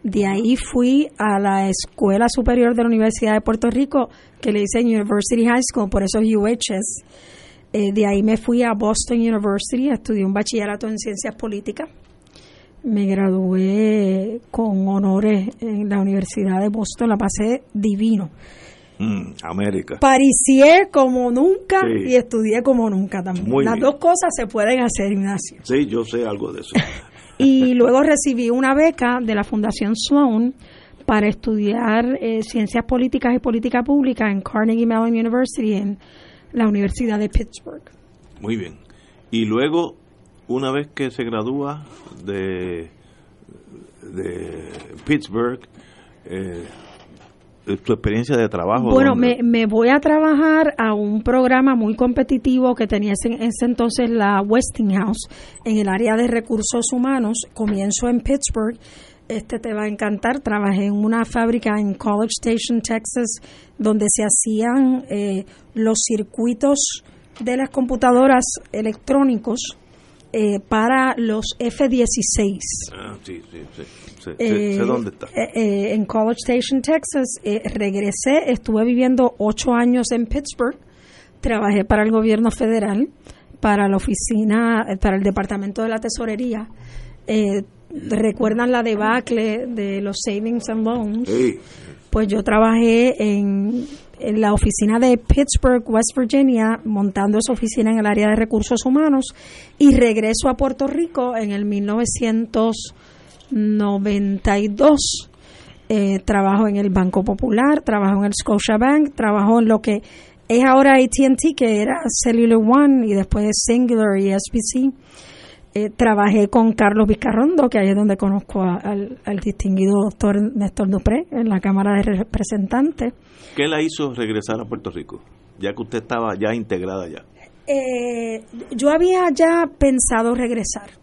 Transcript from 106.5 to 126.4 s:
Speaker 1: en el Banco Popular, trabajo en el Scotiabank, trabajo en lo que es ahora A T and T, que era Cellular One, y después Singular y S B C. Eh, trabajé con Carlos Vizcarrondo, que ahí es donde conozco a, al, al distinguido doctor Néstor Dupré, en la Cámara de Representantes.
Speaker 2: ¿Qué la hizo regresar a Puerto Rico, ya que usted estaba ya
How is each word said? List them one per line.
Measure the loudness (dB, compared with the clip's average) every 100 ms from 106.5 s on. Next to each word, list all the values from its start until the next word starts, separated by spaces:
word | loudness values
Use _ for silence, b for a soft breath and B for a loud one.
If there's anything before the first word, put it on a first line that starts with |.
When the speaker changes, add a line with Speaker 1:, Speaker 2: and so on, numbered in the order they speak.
| 2 2
Speaker 1:
en | 0
el | 0
Banco | 0 0 0
Popular, | -2 -2 0 2 2 2
trabajo | 0 0 2 2
en | 0
el |
Scotiabank, | -2 0 0 2 2 4 4 2
trabajo | 0 0 2 4 4
en | 4
lo | 2
que | 0 -4 B B B B _
es | 2
ahora | 6 6 8
A | 6
T | 4 4 4
and | 4
T, | 0
que | 2 0 2
era | 0 -2 -2
Cellular | -2 0 4 6 4
One, | 6 6 6 4 4
y |
después | 0 0 0 0
Singular | 0 0 2 2 2 2 2
y | 2
S | 0 -2
B | -4
C. | -2 0 -2 -2 B B B B B B -10
Eh, | -6 -6
trabajé | 2 2 4 4 4 4
con | 4 4
Carlos | 4 2 4 2
Vizcarrondo, | 2 0 2 2 2 2
que | 2
ahí | 2
es |
donde | 2 2 2
conozco | 0 -2 -4 -2
a, | -2 -2
al, | -4 -6 -8 -10
al | -8 -6
distinguido | -6 -4 -2 0 2 2
doctor | 0 0 0 2 0 -2
Néstor | -4 -2 -2
Dupré, | 0 0 -2 -2
en | -4 -2
la | 0
Cámara | 0 0 2 2
de |
Representantes. | 0 -2 -2 -4 -4 -4 -2 0 0 -2 -6 -8 B B B
Speaker 2:
¿Qué | -4 -2
la | 0
hizo | -2 -2 -6
regresar | -2 -2 -2 -2 -6
a |
Puerto | -6 -8 -8
Rico, | -10 -14 -18 -20 -20 -20 -8
ya | -8
que | -6
usted | -6 -8
estaba | -4 -4 -2
ya | -2